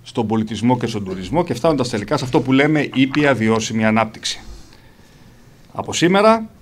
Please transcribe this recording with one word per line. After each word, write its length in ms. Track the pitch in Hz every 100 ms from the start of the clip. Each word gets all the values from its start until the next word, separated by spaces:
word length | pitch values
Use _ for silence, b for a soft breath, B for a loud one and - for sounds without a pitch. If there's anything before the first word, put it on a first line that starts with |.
στον 240 | - - 107
πολιτισμό 520 | 110 110 107 117 123
και 80 | 117
στον 180 | 107 95
τουρισμό 400 | 92 90 151 175
και 100 | -
φτάνοντας 340 | 165 147 -
τελικά 280 | 107 101 147
σε 80 | 123
αυτό 160 | 127
που 120 | 123
λέμε 360 | 131 147 156 120 127
ήπια 400 | 135 143 147 120
βιώσιμη 500 | 110 110 110 110 110
ανάπτυξη. 560 | 110 107 - - - - b b b b b b b b b b b b -
Από 160 | 98
σήμερα, 580 | - 165 190 214 226 220 -